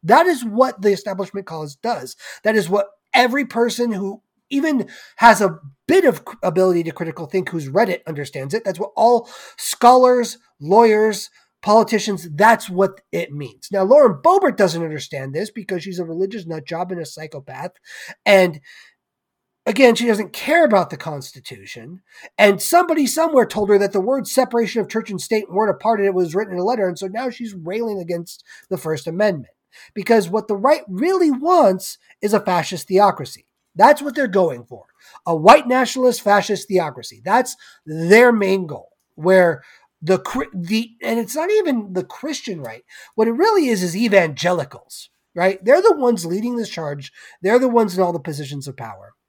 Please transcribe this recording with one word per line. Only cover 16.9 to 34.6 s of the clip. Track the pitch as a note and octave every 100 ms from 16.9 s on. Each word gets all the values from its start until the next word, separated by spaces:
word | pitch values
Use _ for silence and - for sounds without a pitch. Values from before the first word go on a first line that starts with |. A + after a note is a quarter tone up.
and | F3+
a | D#3+
psychopath. | - D#3 D3 C#3 B2+ D3 _ _ - - -
And | - G3 F3+ D3+ _ - - _ _ _ _ _ _ _ -
again, | G#3+ C4 A#3
she | A#3+
doesn't | G#3 F#3+
care | - - E4
about | D#4 G#3 D#3+
the | D#3
Constitution. | - D3 C3 - - A#2 G2 - A2+ F3+ _ - - -
And | G#3 G3
somebody | - E4+ F4 D#4+ C#4
somewhere | - E4 C#4+ G#3+
told | A3 G3+
her | G3+
that | G3
the | G3
words | F#3+ C4+ G3+
separation | - - A#3 G#3+ A#3
of | G3
church | A3 A3+
and | F#3+
state | - A3 G3
weren't | F#3 A3
a |
part | E3+ G#3+ A3
of | G3
it, |
was | F#3 F3 E3+
written | G#3+
in | F3+
a |
letter. | F#3 A#3+ F#3+
And | E3+
so | F#3+
now | G#3+ B3+
she's | A#3 A#3 G3
railing | D#3+ G3+ A#3 G3+
against | E3+ E3+ E3+ - _ - _
the | F3
First | D#3+ D#3 E3+
Amendment. | E3 G#3+ E3+ A#2 _ _ _ -
Because | - F#3+ A3+ F3
what | G#3+ G#3+
the | G3+
right | A#3 D#4 -
really | F#3 D#4 F#4+ E4+
wants | C4 D4+ F4+ A#3+ F#3 - - _ _
is | G#3
a | G#3
fascist | - F3+ D3+ F3 -
theocracy. | F#3 G3+ - C#3 - _ _ _ D#3+
That's | A3+ D4
what | C#4+ C4+
they're | C4
going | F#3+ F3 B2